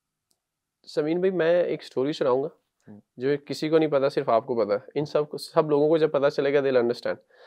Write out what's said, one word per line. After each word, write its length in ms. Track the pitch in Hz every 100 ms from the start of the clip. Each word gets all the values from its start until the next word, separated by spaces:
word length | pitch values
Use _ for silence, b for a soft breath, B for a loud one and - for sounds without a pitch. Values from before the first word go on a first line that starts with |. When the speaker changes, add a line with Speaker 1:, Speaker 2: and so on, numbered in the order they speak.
| _ _ _ _ _ _ _ _ -
Speaker 1:
समीन 360 | - 151 175
भाई, 100 | 185
मैं 340 | 185 160 175 -
एक 180 | 156
स्टोरी 300 | - - 135
सुनाऊंगा 360 | 160 147 127 147 - _ _ -
Speaker 2:
हम्म। 140 | 104 _ -
Speaker 1:
जो 180 | 127 147
किसी 320 | 147 - 156
को 80 | 160
नहीं 120 | 156
पता, 200 | 147 135
सिर्फ 200 | 151 131
आपको 260 | 113 - 120
पता 180 | 101
है। 80 | 101 - 143
इन 100 | 147
सब 220 | - 151
को, 100 | 147
सब 300 | - 170 156
लोगों 200 | 147 151
को 80 | 160
जब 140 | 156
पता 180 | 151 143
चलेगा, 320 | 147 139 143
they'll 240 | 135 127 117
understand। 320 | 117 - 90 _ b